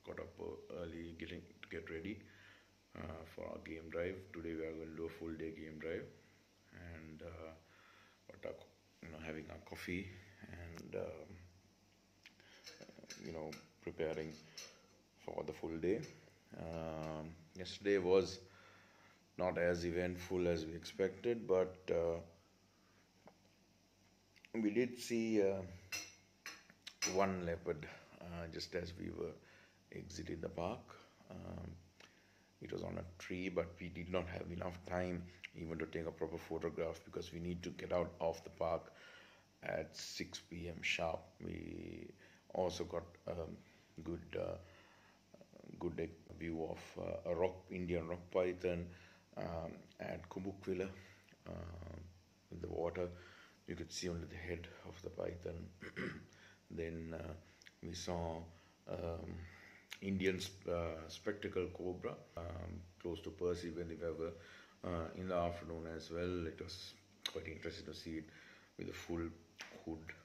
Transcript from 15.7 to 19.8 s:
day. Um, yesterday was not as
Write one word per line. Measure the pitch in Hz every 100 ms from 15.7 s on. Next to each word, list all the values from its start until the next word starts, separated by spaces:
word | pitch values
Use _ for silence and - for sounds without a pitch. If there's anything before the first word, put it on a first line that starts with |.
| 82
day. | 85 110 76 - - - - -
Um, | 82 82 80 78 78 78 80 85 - 92
yesterday | 90 - 101 101
was | 90 95 90 - - - - - - - - - - -
not | 90 82
as | 87 87